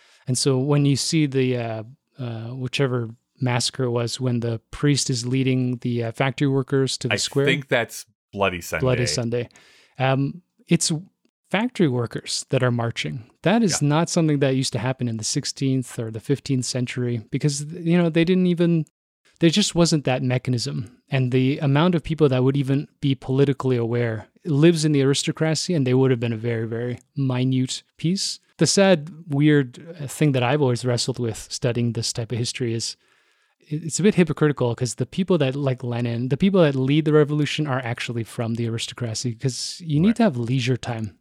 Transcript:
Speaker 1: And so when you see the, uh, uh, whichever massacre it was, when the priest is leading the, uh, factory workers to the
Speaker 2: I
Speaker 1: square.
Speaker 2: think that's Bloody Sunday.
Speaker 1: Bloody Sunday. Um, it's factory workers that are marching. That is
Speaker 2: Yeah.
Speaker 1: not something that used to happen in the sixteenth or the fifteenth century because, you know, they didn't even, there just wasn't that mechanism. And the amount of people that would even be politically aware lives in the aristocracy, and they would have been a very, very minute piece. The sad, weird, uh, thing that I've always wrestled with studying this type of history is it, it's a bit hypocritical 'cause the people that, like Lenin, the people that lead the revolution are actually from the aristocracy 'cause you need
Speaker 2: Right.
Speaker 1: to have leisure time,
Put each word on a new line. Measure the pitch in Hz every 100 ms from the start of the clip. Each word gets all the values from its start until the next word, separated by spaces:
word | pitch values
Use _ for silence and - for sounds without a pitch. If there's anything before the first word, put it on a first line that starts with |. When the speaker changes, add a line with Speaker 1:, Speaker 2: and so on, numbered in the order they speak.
| _ _ -
Speaker 1:
And | 123
so | 143 131
when | 143 147 143
you | 131
see | - 160 147
the, | 131 127 123
uh, | 113 110 110 143 _ -
uh, | 123 113 117 131
whichever | 127 - 135 123 113 117 _ -
massacre | 127 123 - -
it | 123
was, | 120 117 -
when | 127 120
the | 117 113 _
priest | - 147 135 -
is | 123 123
leading | 135 131 131 123 123
the, | 123 120 113
uh, |
factory | - 135 - 143
workers | 135 127 135 131 -
to | 123
the |
Speaker 2:
I | 104
Speaker 1:
square. | - 139 139
Speaker 2:
think | 139 -
that's | 123 113 - - _ _
Bloody | 101 95 87
Sunday. | - 82
Speaker 1:
Bloody | 127 127 120
Sunday. | - 117 120 123 _ _ _ _ -
Um, | 131 135 139 - _ _ -
it's | 170 - 160 190 _ _ _ _
factory | 190 247 - 156
workers | 123 117 - - - -
that | 135
are | 123
marching. | 120 117 - 147 139 - _
That | 165 226
is | 208 -
Speaker 2:
Yeah. | 143
Speaker 1:
not | 151 170
something | 180 156 143
that | 139 135
used | 131
to | 117
happen | 123 - 123
in | 113
the |
sixteenth | 107 147 - - 135 131 123 -
or | 113
the | 110
fifteenth | - 139 - 131 120
century | 127 123 127 120 120 -
because, | 143 151 143 147
you | 175 165 175
know, | 170
they | 165 165
didn't | 185 180
even, | 170 170 165 151 _ _ _ _ -
there | 170
just | 180 202 165
wasn't | 165 156 135
that | 131
mechanism. | 127 127 - 120 127 143 101 _ _
And | 135 127
the | 131 131 151
amount | 143 139 180 175
of |
people | - 156 147
that | 127
would | 131 139
even | 135 139 151 _
be | 143 131
politically | - 131 143 135 131 123
aware | 113 120 117 110 - _
lives | 175 139 165 165 151
in |
the | 143
aristocracy, | 135 139 - - 160 151 -
and | 170 127
they |
would | 127 131
have | 120
been | 117
a | 110
very, | 117 117 113
very | 113 123 120 _ 143
minute | 135 127 131 131 127 - - -
piece. | 160 196 - - _ -
The | 165
sad, | 202 196 175 151 156 170
weird, | 139 151 147 127 - 165 170
uh, | 135
thing | - 151
that | 127
I've | 120 151
always | 131 120 123
wrestled | 120 - 123
with | 117 104 -
studying | - 123 117 120
this | 117 113
type | - 113
of | 120
history | 120 - 120
is | 113 - - _ _ _ _ _ _ -
it, | 151
it's | 165 -
a |
bit | 202 185
hypocritical | 170 139 151 139 123 113
'cause | 127 -
the | 127
people | - 185 175
that, | 135 139
like | 139 123
Lenin, | 123 120 120 117 127
the | 139
people | 196 190
that | 151 135
lead | 131 147 156
the |
revolution | 151 143 151 143 - 147
are | 131
actually | 117 120 - 117
from | 110 - 117 117
the | 117
aristocracy | 117 - - 117 110 123
'cause | 113 131 120 - -
you | 165 147
need | 196
Speaker 2:
Right. | 226
Speaker 1:
to |
have | 220 123
leisure | 117 135 120 123
time, | - 113 104 -